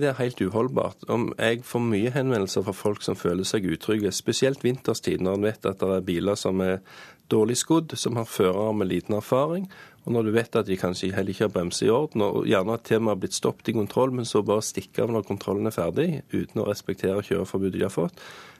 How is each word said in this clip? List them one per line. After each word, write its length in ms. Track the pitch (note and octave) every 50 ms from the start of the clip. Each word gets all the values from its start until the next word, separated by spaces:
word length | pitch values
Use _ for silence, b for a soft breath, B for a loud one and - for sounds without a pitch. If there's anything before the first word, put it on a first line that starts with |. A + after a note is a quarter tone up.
| C#3+
det 60 | C#3+
er 80 | B2+ A#2+
helt 240 | B2+ B2 B2 - G2
uholdbart. 640 | F#2+ G#2 A2 A#2+ C3 C#3 - - G2 - - - -
Om 220 | A2+ A#2 A#2 - - -
jeg 260 | A2 A2+ A#2 A#2 A#2+
får 220 | - - B2 A#2+ A#2
mye 240 | A2 G2 G#2+ B2
henvendelser 540 | B2+ C#3+ C3 C3+ B2+ G#2+ G2 F#2+ - A2+ F#2+ G#2+
fra 80 | F#2+
folk 280 | - - G#2 G#2 - -
som 120 | - G2+
føler 320 | - - F2+ F2 F#2 F#2+ -
seg 200 | - A2+ F#2+ F2
utrygge, 400 | D#2+ - - - G#2+ A2 G2+ F#2+
spesielt 560 | F#2+ - - - A#2 - C3 C3+ C#3 - - A#2+
vinterstid, 560 | B2+ C3+ - - A2+ - - - D#2+ - F#2
når 160 | F#2 F#2+ G2
en 80 | G2+ G#2+
vet 240 | G#2+ - - G#2
at 80 | F#2+ -
det 140 | G2 F#2+ F#2+ F#2+
er 20 | F#2
biler 320 | F#2+ F2 E2+ F2 G2 G2+ -
som 200 | - G2+ F#2+ F#2+ F#2+
er 160 | F#2 F#2 F#2+ - B B B B B B B B -
dårlig 240 | A#2+ A2 G#2+ G#2 B2 -
skodd, 340 | - - D#3+ E3 D#3+ D#3 -
som 240 | A#2+ - - A#2+ A#2
har 80 | A2+ -
førere 480 | - - G#2 F#2 F#2 G2 G#2+ A2 G#2+
med 140 | G#2+ G2 F#2
liten 240 | F#2 F2+ - - G#2+
erfaring, 540 | G#2 G2+ - C3 B2+ C#3+ D#3 E3+ F#3 G3 F#3 B B B B B B B -
og 60 | A#2
når 100 | A#2 A2+
du 60 | G#2+ G#2
vet 220 | A#2 A#2 - - A#2
at 80 | G#2
de 120 | - F#2+ F#2
kanskje 320 | - F2+ F#2 - - F#2 F#2+
heller 220 | F#2+ F#2+ G2 F#2+
ikke 100 | - A2
har 80 | G2+ -
bremse 300 | G2 F2 F2 - - G#2+
i 60 | G#2+ A2
orden, 300 | C3 D#3 D#3 - A2 G2+
og 220 | G#2 - G#2 - -
gjerne 280 | A2 G2 F#2 G#2 A2+ A#2
til 160 | - - A2+ A2
og 60 | A2
med 80 | A2
har 80 | G#2 F#2
blitt 140 | G2+ G2 - -
stoppet 320 | - B2 A#2+ - - -
i 60 | A#2+
kontroll, 380 | A#2 G#2 G2+ - B2 B2+ C3+ B2+
men 100 | B2 A#2
så 160 | A2 - A2
bare 240 | G2 G2 G2+ A2 G#2+
stikker 380 | - - - - - - - A2+
av 80 | A2+ A#2
når 140 | A2 G2+ -
kontrollen 420 | G2+ G2 - - G2 G2+ G#2+ A2
er 60 | -
ferdig, 320 | - F2 E2+ E2+ B2 D#3 F3+ D#3 C3+ - -
uten 320 | - - - - - A2+ G#2+
å 20 |
respektere 560 | G2+ G#2 - - - F#2+ - - F#2+ F#2+ G2+ G2+ -
kjøreforbudet 480 | F#2 F2+ F#2 - - G2 F#2+ F#2+ F#2
de 80 | G2 G2
har 80 | G2 -
fått, 300 | - E2+ F2 - B B B B B B B B